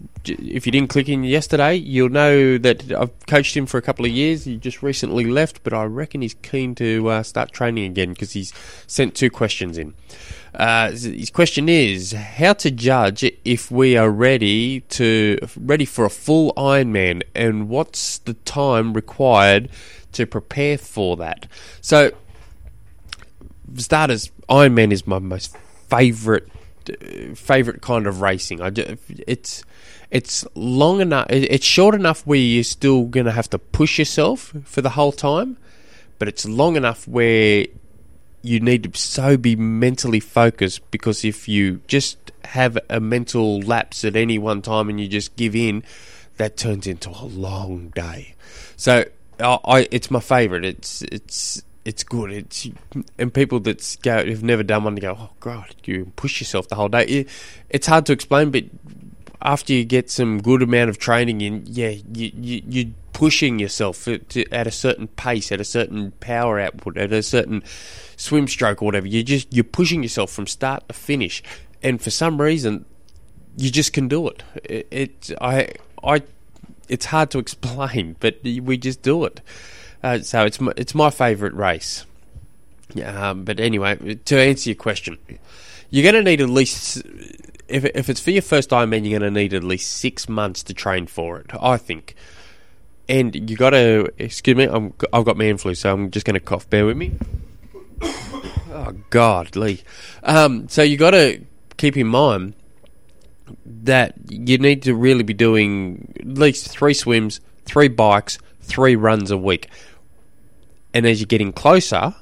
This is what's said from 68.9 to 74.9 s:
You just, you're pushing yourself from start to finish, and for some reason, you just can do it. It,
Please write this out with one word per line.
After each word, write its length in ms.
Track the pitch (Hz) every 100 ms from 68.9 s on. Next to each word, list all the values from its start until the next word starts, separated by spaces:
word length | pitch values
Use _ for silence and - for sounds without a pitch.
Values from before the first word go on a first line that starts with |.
| 101 95
You 160 | 113
just, 280 | 120 139 -
you're 120 | 120
pushing 400 | 113 - 175 165
yourself 260 | 117 113 98
from 160 | - 98
start 400 | - 131 135 -
to 60 |
finish, 480 | - - 143 92 - - - - -
and 180 | 131 120
for 100 | -
some 300 | - 165 151
reason, 440 | 147 160 120 104 - - - - - - - -
you 140 | 135
just 220 | 131 143
can 140 | - 127
do 220 | 151 160
it. 140 | - - -
It, 240 | - 110 -